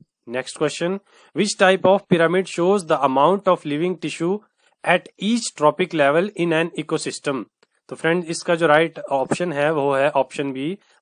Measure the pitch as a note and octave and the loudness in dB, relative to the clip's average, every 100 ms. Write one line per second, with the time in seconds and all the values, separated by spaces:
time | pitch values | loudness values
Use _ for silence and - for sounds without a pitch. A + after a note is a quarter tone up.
0 | _ _ - A#2+ C3 - D3+ - E3+ G3 | _ _ -10 -10 -8 -6 -6 -4 -6 -6
1 | - _ _ - G3+ - F#3+ F#3+ F#3 G3 | -10 _ _ -4 -4 2 2 4 4 2
2 | - F3 E3 F3+ F#3+ - E3+ G3+ D#3+ D3+ | 2 2 2 0 -2 -2 0 0 0 0
3 | C#3 C3 D3 G3 F#3+ F3+ D#3 D3 F3 F#3 | 2 4 4 4 2 0 0 -4 -2 -4
4 | D#3 - E3+ G#3 - _ _ _ - F3 | -6 -4 -4 -4 -8 _ _ _ 0 0
5 | - - G3 A#3+ A3+ - D3+ D3+ F3+ E3 | -2 -6 -2 -2 -4 0 2 2 0 2
6 | C#3 D#3 G3+ - E3+ D#3+ E3+ - D#3 D#3+ | 2 2 0 -2 0 0 -2 -4 -6 -6
7 | D3+ - - C3+ G2 _ _ _ _ B2+ | -6 -8 -6 -6 -8 _ _ _ _ -4
8 | D#3+ F3 E3 E3 - E3+ D#3+ D3+ E3 - | -2 0 -2 -6 -2 2 4 4 2 -4
9 | - C#3 C3 - F3 C#3+ D3 D#3+ C#3 C3+ | -4 -2 -2 -4 -4 0 0 0 0 2
10 | C#3+ C#3 C3 - C#3 C3 C#3+ G3 _ _ | 2 0 -2 -4 -6 -6 -6 -8 _ _